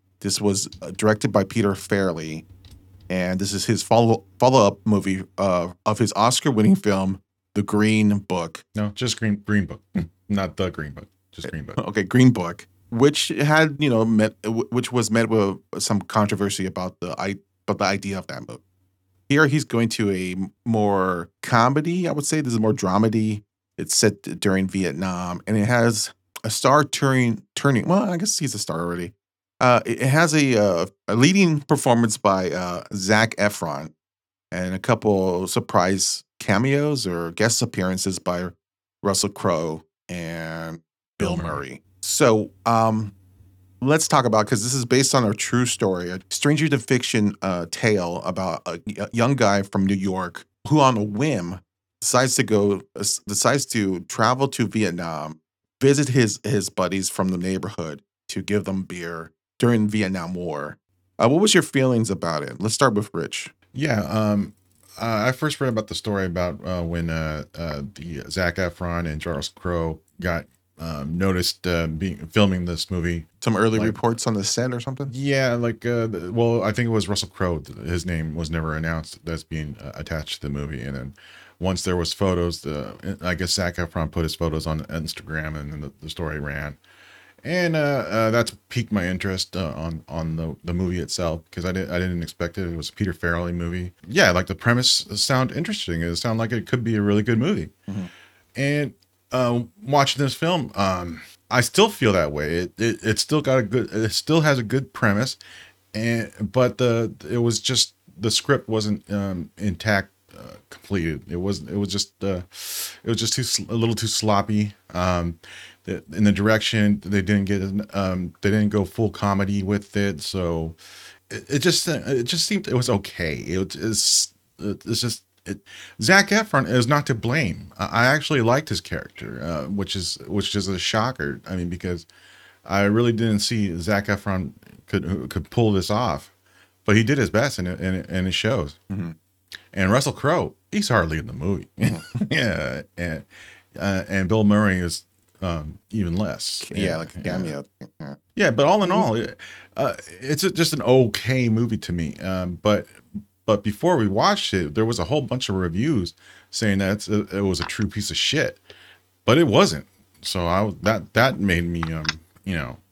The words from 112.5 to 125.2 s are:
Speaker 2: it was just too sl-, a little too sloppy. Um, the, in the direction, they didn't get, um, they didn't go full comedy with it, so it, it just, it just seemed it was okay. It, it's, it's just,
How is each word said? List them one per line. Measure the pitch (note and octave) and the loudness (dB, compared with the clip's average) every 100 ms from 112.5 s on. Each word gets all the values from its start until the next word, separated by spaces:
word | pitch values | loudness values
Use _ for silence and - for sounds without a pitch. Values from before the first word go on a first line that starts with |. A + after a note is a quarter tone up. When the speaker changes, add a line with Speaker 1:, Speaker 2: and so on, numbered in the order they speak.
| - - - - - | -14 -12 -10 -10 -8
Speaker 2:
it | - | -4
was | A2+ | -2
just | A2+ | -2
too | - | -2
sl-, | B2 - G2 | -2 -4 -2
a | |
little | A#2 A2+ A2 | 0 0 0
too | A2 | -2
sloppy. | - G#2+ G2+ G2+ G#2 G#2 - - | 0 2 2 2 0 0 -4 -10
Um, | F2+ F2+ F2+ E2+ E2 - - - - | -2 0 0 -2 -6 -14 -20 -20 -16
the, | - F#2+ - | -10 -10 -8
in | D#2+ G#2 | 2 2
the | |
direction, | F#2+ G#2 A2 - A2+ G#2 G#2 | 4 2 2 2 2 2 2
they | F2 G2+ | 0 0
didn't | F#2 G2+ F#2+ | 2 2 2
get, | G2+ F#2+ G2 G2+ G2+ | -2 -2 -4 -4 -4
um, | F#2+ F2+ F2 - | -2 -2 -6 -2
they | G2+ | 0
didn't | G#2+ G#2 | 2 2
go | G#2+ F#2 | 2 -2
full | - G#2+ | -2 -2
comedy | - G2+ G2 G2 G2+ | 0 0 2 0 0
with | F#2+ G2+ G#2 G#2 | 0 -2 -2 -2
it, | G2+ D2+ | -2 -2
so | - F#2+ F2 E2 E2 E2+ - - - - _ | -6 -4 -2 -2 -4 -10 -20 -20 -20 -20 _
it, | A2 - | -14 -4
it | C#3 | 0
just, | F3 E3 - | 0 0 -2
it | C#3+ G2 C3+ | -4 -2 -2
just | A#2+ E3 - | -2 -2 -2
seemed | G3+ - | -2 0
it | B2+ | 0
was | B2 | 2
okay. | G2+ - - E2 C2 | 0 -2 -6 -4 -4
It, | G1+ F2+ F#2+ - | -4 -4 -4 -4
it's, | G2+ G#2 - - - _ _ _ | -4 0 2 2 0 _ _ _
it's | G2+ F#2 - A2+ | -8 -8 -4 -4
just, | B2 - | -4 -6